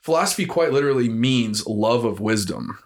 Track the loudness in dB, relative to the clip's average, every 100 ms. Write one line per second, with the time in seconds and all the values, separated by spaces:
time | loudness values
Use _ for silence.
0 | 0 0 0 -2 -2 0 2 2 2 2
1 | 0 2 2 2 0 -4 -4 0 2 2
2 | 0 -2 -2 0 -2 -8 -10 -12